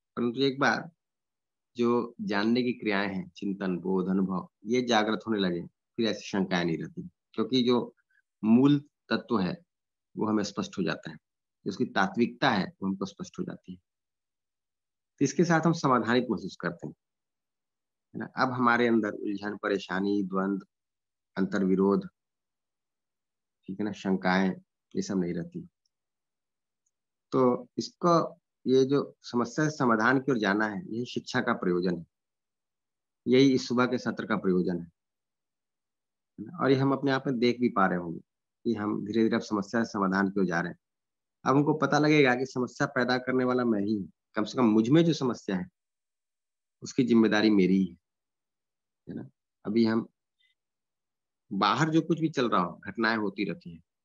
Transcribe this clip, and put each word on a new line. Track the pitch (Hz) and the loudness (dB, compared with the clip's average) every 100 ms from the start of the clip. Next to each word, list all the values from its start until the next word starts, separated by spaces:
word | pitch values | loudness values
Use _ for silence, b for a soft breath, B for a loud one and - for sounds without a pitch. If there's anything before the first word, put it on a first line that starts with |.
| _ | _
परंतु | 117 120 131 | -4 -4 0
एक | 139 135 | -2 0
बार | 127 107 - - _ _ _ _ _ _ _ - | 0 0 -6 -18 _ _ _ _ _ _ _ -2
जो | 120 120 - - | 0 0 -2 -8
जानने | 101 101 110 123 | -4 -2 0 0
की | 123 | 0
क्रियाएं | - 107 98 101 | 0 0 0 -2
हैं, | 95 87 | -4 -8
चिंतन, | - 101 95 95 87 | -8 -6 -4 -4 -4
बोध, | 92 95 90 | -2 0 0
अनुभव, | 95 92 90 - _ | 0 0 -2 -8 _
ये | 104 127 | -2 -2
जागृत | 117 110 107 107 113 | 2 2 2 -2 -2
होने | 104 | -2
लगे, | 92 87 92 | 0 -2 -8
फिर | _ _ - 110 | _ _ -4 -2
ऐसी | 92 - | -2 -4
शंकाएं | 101 95 87 | -2 0 0
नहीं | 85 80 | 0 -4
रहती, | 80 - - - _ | -6 -12 -14 -18 _
क्योंकि | - - 127 | -6 -2 0
जो | 120 120 - - _ _ _ _ | 2 0 -2 -12 _ _ _ _
मूल | 107 120 143 143 | 4 6 6 4
तत्व | - _ - 113 - 110 | -2 _ -6 -6 -2 0
है, | 90 - _ _ _ _ _ - | 0 -4 _ _ _ _ _ -6
वो | |
हमें | 110 107 | -2 -2
स्पष्ट | 98 - 95 - | -2 -6 -8 -6
हो | |
जाता | 85 82 80 | -4 -6 -10
है, | - _ _ _ _ 104 | -18 _ _ _ _ -8
उसकी | 98 | -6
तात्विकता | 123 101 95 117 117 - 143 | -4 -2 -2 0 -2 0 0
है, | 101 | 0
वो | 85 - 95 | -2 -4 -4
हमको | 98 | -4
स्पष्ट | 98 - - - | -6 -10 -12 -10
हो | |
जाती | 90 87 - | -10 -12 -16
है। | 92 _ _ _ _ _ _ _ _ _ _ _ _ _ - | -20 _ _ _ _ _ _ _ _ _ _ _ _ _ -2
तो | |
इसके | - - | 0 2
साथ | 170 160 | 2 2
हम | 170 | 2
समाधानित | 165 143 123 110 123 117 | 2 2 2 2 0 0
महसूस | 90 90 - | -4 -6 -8
करते | 85 82 76 | -8 -8 -12
हैं, | - _ _ _ _ _ _ _ _ _ _ _ | -16 _ _ _ _ _ _ _ _ _ _ _
है | 113 | -12
ना? | - - | -8 -4
अब | 127 | -2
हमारे | 123 120 117 120 | 0 2 4 4
अंदर | 113 104 | 2 0
उलझन, | - 104 98 104 101 | -4 -8 -6 -8 -6
परेशानी, | 104 98 - 92 101 101 | -2 -4 -2 -4 0 -2
द्वंद्व, | 92 95 98 95 - _ _ _ _ _ _ 98 | -2 -2 -2 -4 -8 _ _ _ _ _ _ -4
अंतर्विरोध, | 95 104 92 95 98 95 - _ _ _ _ _ _ _ _ _ _ _ _ _ _ _ - | -2 0 0 2 2 0 -2 _ _ _ _ _ _ _ _ _ _ _ _ _ _ _ -12
ठीक | 98 | -6
है | |
ना, | 104 | -6
शंकाएं, | 98 98 92 92 92 95 90 - _ _ | -4 -2 0 2 2 0 -2 -12 _ _
ये | - | -8
सब | 98 95 | -4 -2
नहीं | 87 | -2
रहती। | 85 85 85 - _ _ _ _ _ _ _ _ _ _ _ _ _ _ _ _ | -4 -8 -12 -16 _ _ _ _ _ _ _ _ _ _ _ _ _ _ _ _
तो | 135 127 123 - - | 2 4 2 -4 -8
इसको, | - - 175 165 - - _ _ 123 | -10 -2 2 4 2 -8 _ _ 2
ये | 131 | 4
जो | 135 143 - - | 4 2 -2 -10
समस्या | - 120 117 - 151 | -4 -2 -2 -2 -2
से | 151 | 0
समाधान | 123 110 117 135 | 2 4 4 2
की | 139 | 0
ओर | 120 | 0
जाना | 101 104 107 | 2 0 -2
है, | 101 87 | -4 -8
यही | 113 | -8
शिक्षा | 123 - - 123 | -8 -8 -6 -2
का | 120 | -2
प्रयोजन | 113 90 87 92 85 | -2 0 0 0 -4
है, | - _ _ _ _ _ _ _ _ _ _ _ 120 | -8 _ _ _ _ _ _ _ _ _ _ _ 2
यही | 127 139 | 4 6
इस | 127 - | 4 0
सुबह | 123 | 0
के | 123 127 | 0 -2
सत्र | 117 - | -4 -6
का | 104 | -4
प्रयोजन | 104 95 90 90 85 | -2 0 0 0 -4
है, | 85 _ _ _ _ _ _ _ _ _ _ _ _ _ _ - | -8 _ _ _ _ _ _ _ _ _ _ _ _ _ _ -18
है | |
ना? | 110 - | -14 -2
और | 131 | 2
ये | |
हम | 135 135 | 4 2
अपने | 131 139 | 0 0
आप | 131 143 | -2 -2
में | 117 | 0
देख | 120 120 | 0 2
भी | 117 | 0
पा | 98 92 | 2 2
रहे | 90 | 0
होंगे | 87 - - _ _ _ | -6 -10 -16 _ _ _
कि | 120 | -6
हम | 104 107 107 | -4 -4 -4
धीरे-धीरे | 101 113 113 | -2 0 0
अब | 117 | 0
समस्या | - 104 - 117 | -2 -4 -2 -4
से | 110 | -2
समाधान | 104 95 95 98 | -2 0 0 0
की | 101 | 0
ओर | |
जा | 90 85 | -2 -2
रहे | 87 | -4
हैं। | - _ _ _ _ _ _ | -10 _ _ _ _ _ _
अब | - | 0
हमको | 139 147 | 2 2
पता | 147 139 147 | 0 0 2
लगेगा | 151 151 131 | 4 4 4
कि | 123 | 2
समस्या | 131 127 120 - 143 | -2 -4 -6 -4 -2
पैदा | 127 123 127 | 0 0 0
करने | 127 127 | 0 0
वाला | 127 123 | 0 0
मैं | 120 101 | 0 0
ही | 101 | 0
हूँ, | 107 87 _ _ | -4 -6 _ _
कम | 110 | -6
से | 104 131 | -4 2
कम | |
मुझ | 113 107 113 | 4 4 4
में | 160 | 4
जो | 165 | 4
समस्या | 143 123 104 - | 0 -2 -4 -4
है, | 92 90 _ _ _ _ _ _ _ _ _ _ _ | -4 -6 _ _ _ _ _ _ _ _ _ _ _
उसकी | 117 - | -4 -2
जिम्मेदारी | 120 117 110 107 107 | 4 4 4 4 4
मेरी | 101 90 95 | 4 4 2
ही | |
है, | 90 87 _ _ _ _ _ _ _ _ _ _ - | 0 -6 _ _ _ _ _ _ _ _ _ _ -14
है | |
ना? | 117 131 _ _ _ | -12 -14 _ _ _
अभी | 101 117 | -2 2
हम | 113 113 - _ _ _ _ _ _ _ _ _ _ _ _ _ - | 2 2 -4 _ _ _ _ _ _ _ _ _ _ _ _ _ -8
बाहर | 98 101 120 156 | -2 0 2 2
जो | 160 | 2
कुछ | 165 156 | 0 0
भी | 156 | -2
चल | 139 120 | 0 0
रहा | 98 | 0
हो, | 87 - | -2 -6
घटनाएं | 98 117 110 113 | -10 -2 0 0
होती | 104 101 | -2 -4
रहती | 98 85 87 | -6 -6 -14
हैं, | 82 _ _ | -20 _ _